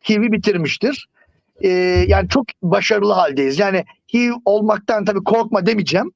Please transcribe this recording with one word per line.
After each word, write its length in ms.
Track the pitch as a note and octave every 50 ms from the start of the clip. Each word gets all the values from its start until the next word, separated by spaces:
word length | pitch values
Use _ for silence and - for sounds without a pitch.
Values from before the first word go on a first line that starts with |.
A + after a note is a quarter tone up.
| _ -
hiv'i 220 | G#3+ G#3 G#3+ A#3+
bitirmiştir. 760 | G#3+ A3 - G#3+ G3 F3 E3 C#3 - - - B3 D4 - - _ _ _ _ _ _ _ _ _ _ _
E, 80 | - F#3+ F#3 F3+ F3+ F3+ F3+ F3+ F3+ F#3+
yani 220 | F#3+ G3 F#3+ F3+
çok 160 | - C#4 A#3+ - - _ -
başarılı 500 | F3 F3+ G3+ - - A3 G#3 G3 G#3 G3
haldeyiz. 460 | F#3 F3+ D3+ C#3 C3+ C#3 C3+ C3+ D#3
Yani 260 | G#3 G3 F#3+ F#3 - _ - _ _ _ -
hiv 200 | A#3 A#3+ A#3+ A#3+ A#3+ _
olmaktan 600 | G3 G3+ G#3+ G#3 G#3+ G#3+ G3+ - - A#3 G#3+ G3+
tabii 180 | G3 G#3 G3 F#3
korkma 420 | - G#3+ A3+ A3+ A3+ A3+ G3+ F3+
demeyeceğim. 460 | F#3+ A3+ G#3+ F3 C#3+ D3+ F#3 A#3 F4 _